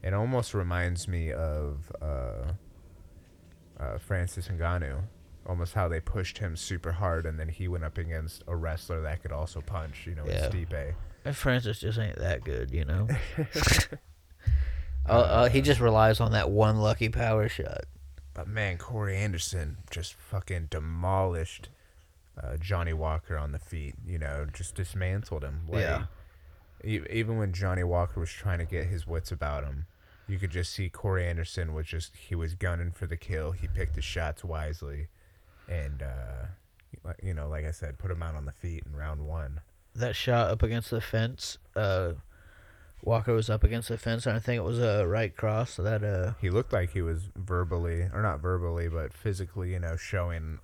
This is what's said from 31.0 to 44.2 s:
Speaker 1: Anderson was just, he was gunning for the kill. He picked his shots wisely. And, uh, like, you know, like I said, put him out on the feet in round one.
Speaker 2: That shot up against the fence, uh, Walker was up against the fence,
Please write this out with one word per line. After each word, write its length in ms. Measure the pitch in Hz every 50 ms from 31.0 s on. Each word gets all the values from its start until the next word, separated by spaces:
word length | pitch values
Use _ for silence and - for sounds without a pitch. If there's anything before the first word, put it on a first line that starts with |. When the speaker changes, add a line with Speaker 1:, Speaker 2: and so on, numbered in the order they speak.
| - 107 95 92 87 87
Speaker 1:
Anderson 480 | 85 82 80 - - - 87 80 78
was 100 | 78 80
just, 300 | - - 80 80 - -
he 180 | - - - 92
was 220 | 85 82 80 85
gunning 360 | 90 - 90 87 85 85 87
for 140 | 85 - -
the 100 | 78 82 82
kill. 340 | - - 87 78 78 76
He 160 | 92 90 - -
picked 280 | - - 92 78 -
his 100 | 73 73
shots 380 | - - 87 80 76 76 - -
wisely. 640 | 90 80 78 78 76 78 - - 71 71 73 78 82 _ _ - - - - - - - - - -
And, 320 | 87 82 73 69 71 65
uh, 460 | 67 67 64 65 60 55 65 62 - - 92 - _ _ _ _ - _ - - -
like, 160 | 85 82 -
you 140 | - 95 87
know, 120 | 78 73 73
like 180 | 78 78 78
I 60 | 78
said, 280 | 80 - - 76 71 -
put 100 | - 95
him 140 | 90 82 82
out 100 | 80 78
on 120 | 76 71
the 60 | 69
feet 320 | - - - 87 85 78 - -
in 80 | 73
round 300 | 71 73 78 78 73 73 76
one. 340 | 78 82 76 67 71 76 - _ - - - _ _
Speaker 2:
That 220 | 117 117 123 110
shot 340 | - - - 120 117 117 85
up 140 | 92 113 -
against 260 | 113 113 117 113 -
the 100 | - 117
fence, 600 | 110 - - 110 113 120 131 - - - - - - - -
uh, 380 | 95 107 98 95 92 95 85 85 71 - - - - - - - - - - - - - - - -
Walker 320 | - - 113 113 104 123 117
was 180 | 113 110 -
up 120 | 107 110 -
against 260 | 110 117 117 117 -
the 80 | 117 110
fence, 260 | - 117 113 117